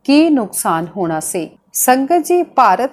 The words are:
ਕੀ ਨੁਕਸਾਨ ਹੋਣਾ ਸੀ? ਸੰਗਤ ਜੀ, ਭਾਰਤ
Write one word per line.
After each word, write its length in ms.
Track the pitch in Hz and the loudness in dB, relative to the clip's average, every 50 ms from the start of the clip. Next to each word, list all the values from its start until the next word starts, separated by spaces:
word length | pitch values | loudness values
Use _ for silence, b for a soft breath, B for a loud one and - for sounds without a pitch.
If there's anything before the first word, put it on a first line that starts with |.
| _ | _
ਕੀ 220 | - 277 294 320 339 | 2 2 4 4 4
ਨੁਕਸਾਨ 560 | 302 262 214 180 - - - - 165 160 170 165 - | 2 0 0 -4 -8 -6 -4 -2 -2 -2 -4 -6 -6
ਹੋਣਾ 240 | 208 185 165 160 156 | -6 -4 -4 -4 -4
ਸੀ? 280 | 156 - - 185 160 - - _ _ _ _ | -6 -6 -8 -8 -8 -8 -12 _ _ _ _
ਸੰਗਤ 520 | - - - 254 262 269 269 339 359 302 | -4 0 2 2 2 2 0 0 0 0
ਜੀ, 180 | - 349 359 339 | 0 0 0 0
ਭਾਰਤ 480 | - - - 254 208 185 185 240 262 | 0 0 2 4 4 2 2 -2 -6